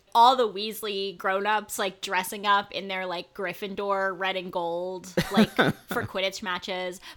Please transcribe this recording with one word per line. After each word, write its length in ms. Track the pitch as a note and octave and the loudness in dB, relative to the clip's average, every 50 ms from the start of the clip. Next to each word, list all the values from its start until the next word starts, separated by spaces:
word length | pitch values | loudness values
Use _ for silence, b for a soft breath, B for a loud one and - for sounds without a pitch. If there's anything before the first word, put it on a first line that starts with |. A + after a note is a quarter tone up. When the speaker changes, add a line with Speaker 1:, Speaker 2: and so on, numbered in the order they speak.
| _ _ - | _ _ 6
Speaker 1:
all 200 | A#3 A#3 B3+ C4+ | 8 8 8 8
the 140 | B3+ A#3 G#3+ | 6 2 0
Weasley 640 | F3+ G3+ G#3+ A3 G3+ - A3 G#3 G3+ G3 G3 G3 F3+ | -2 -4 -6 -6 -6 -6 -6 -6 -4 -4 -6 -6 -6
grown-ups, 640 | F3+ - G3 F#3+ G3 G3+ G#3 G#3+ G#3 G#3+ - - | -4 -2 -2 0 0 0 0 0 0 -2 -4 -4
like, 240 | A#3 G#3 F#3+ F#3 - | -4 -4 -4 -4 -2
dressing 460 | - G3 G3 F#3 - - A3 G3+ G3 | 0 2 2 2 2 0 -4 -2 2
up 240 | G#3 G3+ G3+ G#3 - | 4 4 4 2 0
in 160 | - - G3 | -6 -8 -6
their, 180 | G3 F#3+ F#3 F#3 | -4 -4 -4 -2
like, 280 | F3+ E3+ F3 - - - | -4 -4 -6 -8 -10 -8
Gryffindor 840 | - F#3+ F3 F3 - G#3 G3 F#3+ G#3 G3+ G3+ G3 F#3+ F#3+ F#3+ F#3 | -6 -6 -6 -4 -6 -8 -6 -4 -2 0 0 2 2 2 0 0
red 180 | E3+ F#3+ F#3+ F#3 | -2 -2 -2 -2
and 160 | F#3 F3+ F#3 | -2 -4 -4
gold, 560 | E3 F3+ E3+ E3+ E3+ F3 F3+ F#3 F#3 F3+ F#3 F#3 - F3 - - | -4 -4 -2 -2 -2 -2 -4 -4 -6 -8 -10 -4 -2 -2 0 2
like, 200 | G3 G#3 G#3 - - | 4 4 4 4 4
Speaker 2:
<laughs> 320 | - - C4 - - - | 2 2 2 0 -4 -6
Speaker 1:
for 160 | - - A#3 - | -6 -4 -4 -4
Quidditch 380 | - - F#3+ F#3+ G3 F#3+ - | -4 -4 -2 -2 -2 -4 -4
matches. 580 | G#3+ F#3 F3+ F3+ - G#3 F#3 F#3 F#3 F3+ F3+ - B B B | -6 -6 -6 -6 -6 -6 -6 -4 -6 -6 -8 -10 B B B